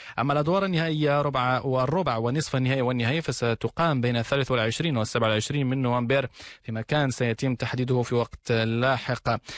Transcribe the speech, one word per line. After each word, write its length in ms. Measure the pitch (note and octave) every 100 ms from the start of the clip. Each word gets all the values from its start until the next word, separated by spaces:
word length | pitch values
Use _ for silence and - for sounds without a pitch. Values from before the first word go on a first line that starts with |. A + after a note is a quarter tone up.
| - -
أما 140 | C#3
الأدوار 320 | C#3+ D3+ F#3+
النهائية 580 | G3 E3+ E3 D#3 D3+ C#3+
ربع 380 | D3 C3+ B2+ B2+
والربع 520 | C3+ B2+ B2+ E3 D#3 A#2
ونصف 400 | A#2 D3 - C3+
النهائي 260 | B2+ C3+
والنهائي 400 | B2 B2 A#2 D#3+
فستقام 760 | D#3 B2+ A#2+ A2+ A2+ - E3+ C3+
بين 160 | B2 A#2+
الثالث 340 | A2+ C#3 B2+
والعشرين 460 | B2+ A2+ - E3 B2
والسبع 300 | G#2+ B2 A2+
والعشرين 400 | G#2+ - C#3+ B2+
من 160 | C3+
نوفمبر، 460 | B2 B2 A#2 C#3 - - - -
في 100 | -
مكان 380 | A2+ A2 D3+ C#3
سيتم 440 | - A#2+ A2 C3+
تحديده 480 | A#2+ A#2+ B2+ B2+ B2+
في 120 | A#2+
وقت 380 | A#2+ A#2 - -
لاحق. 840 | A2+ A2+ A#2 B2+ B2+ - B2 - A2+ -